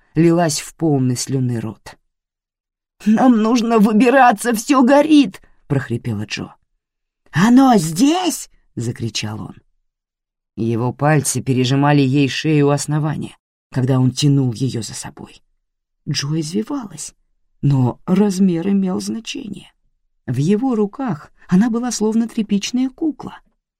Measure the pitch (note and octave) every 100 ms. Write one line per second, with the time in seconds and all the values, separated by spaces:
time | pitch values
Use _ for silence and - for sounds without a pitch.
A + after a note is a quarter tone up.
0 | _ - E3+ E3+ E3+ D3 - - D#3+ C#3
1 | B2+ B2 - C3 B2 A#2+ A2 G#2 - -
2 | _ _ _ _ _ _ _ _ _ _
3 | G3+ A3 C4 A#3 A3 B3 A3+ A3+ G#3 G#3+
4 | B3+ C4+ B3 G#3+ - A3+ - C#4 B3 C#4+
5 | D4+ D4+ B3 - _ _ - C3 - A#2
6 | - G#2 G#2 - - - _ _ _ _
7 | _ _ _ D3 G#3+ B3 C4+ A3+ D#3+ D#3+
8 | C4+ F4 F4+ - - _ _ - A#2 A2
9 | A2+ - G#2+ G#2+ G2 - _ _ _ _
10 | _ _ _ _ _ - A2+ A#2 B2 B2
11 | C#3+ D#3 C#3+ B2+ - B2+ B2+ C#3 C#3+ D3
12 | C3+ C#3 C3+ - D#3 D3+ C#3+ C#3+ D3 D3+
13 | D#3 - - - _ _ _ - B2 C3
14 | B2+ B2+ D3 C#3 B2+ G#2 C3+ A#2 G#2+ -
15 | - - - - _ _ _ _ _ _
16 | - D3 C#3 D#3+ D#3 F#3+ A3 C#4+ G#3 D#3
17 | - - _ _ _ _ C#3+ C3+ B2 -
18 | - F#3 G#3 F#3 F#3+ E3 F#3 G3 F#3+ G3
19 | G3 A3 A3+ C#4 G#3+ G3 - _ _ _
20 | _ _ - B2 D3+ G#3 C4+ A3+ G#3 -
21 | C4 D3+ - _ - F#3 A#3+ A3+ B3 A3
22 | G#3+ A3 A#3 - G#3+ G3+ - B3 C4 -
23 | D#4+ - - - _ _ _ _